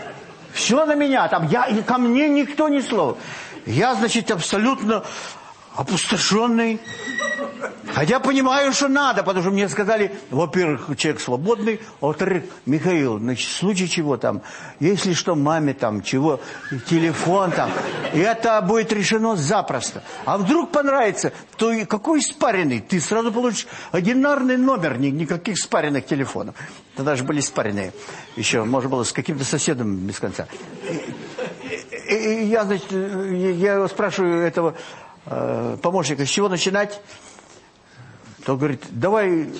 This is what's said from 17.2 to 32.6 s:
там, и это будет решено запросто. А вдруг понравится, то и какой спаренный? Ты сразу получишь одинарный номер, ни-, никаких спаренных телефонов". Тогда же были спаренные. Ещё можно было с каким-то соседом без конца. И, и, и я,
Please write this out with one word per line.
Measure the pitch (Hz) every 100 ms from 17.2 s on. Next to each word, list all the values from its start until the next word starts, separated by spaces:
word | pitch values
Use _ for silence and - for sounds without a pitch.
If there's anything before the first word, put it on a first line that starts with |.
| 160 196 180
там, | 151 120 92 - - -
и | 147
это | 208 226 233 214
будет | 185 226 220
решено | 208 175 220 226 196
запросто. | 139 202 - 131 - - - - 135
А | 196
вдруг | 190 330 339
понравится, | 294 277 269 214 - 151 - - -
то | 226
и | 226
какой | - 208 311 311
спаренный? | - - 285 190 156 117
Ты | - 180
сразу | - 220 233
получишь | 226 247 196 - - -
одинарный | 185 185 254 285 277 254 254
номер, | 262 240 160 117
ни-, | 139
никаких | 147 160 170 254 170
спаренных | - 196 151 139
телефонов". | - 143 131 - 104 - 147 - - -
Тогда | 139 135
же |
были | 170 147
спаренные. | - - 110 101 92 - - - - -
Ещё | 107 123
можно | 110 131 131
было | 131
с | 107
каким-то | - 156 143
соседом | 131 151 175 127 107 95
без | 98 98
конца. | 101 90 - - - -
И, | - 156 - - - - - - 262 - - - -
и, |
и | 214 214 220 208
я, | 226